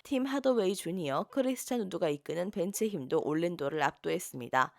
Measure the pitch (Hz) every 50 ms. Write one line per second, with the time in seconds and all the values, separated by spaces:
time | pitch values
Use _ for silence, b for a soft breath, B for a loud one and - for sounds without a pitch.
0 | b - 285 262 254 269 269 285 262 269 254 233 196 185 202 185 - 165 170 190
1 | 170 139 135 151 196 - - 277 262 254 - - - - 254 240 220 185 185 170
2 | - 160 147 147 - - 156 165 180 196 208 202 170 190 196 - 220 220 202 170
3 | 131 131 156 160 - - 151 156 165 175 170 160 147 139 151 156 143 143 - -
4 | - 165 160 175 - - - 135 120 120 - 131 131 135 -